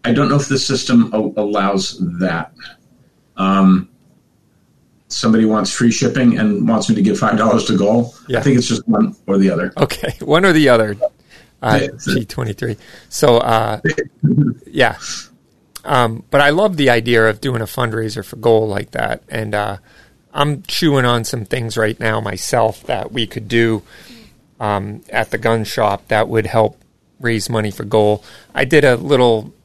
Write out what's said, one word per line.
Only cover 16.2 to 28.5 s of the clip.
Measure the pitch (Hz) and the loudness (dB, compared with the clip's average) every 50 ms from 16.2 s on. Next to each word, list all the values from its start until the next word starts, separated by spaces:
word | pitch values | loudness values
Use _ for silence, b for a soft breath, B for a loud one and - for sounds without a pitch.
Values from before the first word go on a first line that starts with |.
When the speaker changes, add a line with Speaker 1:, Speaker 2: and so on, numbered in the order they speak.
| - _ | -8 _
Speaker 2:
but | - 139 | 2 4
I | 143 143 | 4 4
love | 147 170 208 208 185 151 | 4 2 0 0 0 0
the | 143 127 | 2 2
idea | 120 117 110 123 120 113 110 110 | 2 2 2 2 2 4 4 2
of | 107 107 | 0 -2
doing | - 139 123 117 | -6 -6 -4 -4
a | 110 | -6
fundraiser | 101 - - 123 113 110 113 113 110 101 110 98 | -6 -6 -4 -4 -4 -4 -4 -6 -6 -8 -10 -12
for | - - | -12 -14
Goal | 113 110 117 113 107 113 110 | -2 2 4 4 4 2 0
like | 98 101 104 - | -4 -6 -8 -8
that. | - 123 117 - - - _ _ | -6 -6 -4 -4 -6 -8 _ _
And, | - 113 110 107 104 | -8 -8 -6 -4 -4
uh, | 104 104 104 101 92 b b b b b b b b _ _ | -4 -4 -4 -8 -10 b b b b b b b b _ _
I'm | - 143 143 147 147 135 | -4 -2 -2 -2 -2 -6
chewing | - - - - 175 156 139 135 123 | -8 -8 -6 -2 0 2 2 2 2
on | 123 120 120 113 | 2 0 0 -2
some | - - 120 107 | -6 -8 -8 -6
things | - - 131 113 113 107 | -6 -6 -6 -6 -6 -4
right | 117 110 107 107 - | -2 -2 -2 -2 -4
now | 117 110 110 110 | -4 -4 -2 -2
myself | 107 104 101 98 - - - 120 113 110 104 - - | -4 -6 -8 -8 -6 -2 0 0 0 0 -2 -6 -6
that | - 127 98 101 - | -6 -6 -6 -6 -8
we | 107 120 113 | -6 -6 -6
could | 101 - 120 107 101 | -6 -8 -12 -8 -2
do, | 117 117 117 113 113 104 B B B B B B B B B B B B _ _ _ _ | 0 2 2 2 0 -4 B B B B B B B B B B B B _ _ _ _
um, | 120 104 104 101 101 104 107 - - - | -4 -4 -2 -4 -4 -8 -12 -14 -16 -8
at | 107 117 110 - | -6 -6 -4 -4
the | - 113 | -6 -4
gun | 110 117 113 113 110 | -2 0 0 0 -2
shop | - - - 110 101 101 101 _ _ | -4 -2 -2 0 0 -2 -4 _ _
that | 113 107 110 - | -2 -2 0 0
would | 113 113 107 | -2 -2 -2
help | 107 - 117 107 101 - _ _ _ _ _ _ _ _ _ | 0 0 0 0 0 -2 _ _ _ _ _ _ _ _ _
raise | 120 117 117 107 98 - | -4 -4 -2 -2 -4 -4
money | 120 110 107 104 | -4 -4 -4 -4
for | 98 - 107 | -6 -10 -6
Goal. | 104 107 110 107 104 107 104 B B B B B B | 0 2 2 4 4 2 0 B B B B B B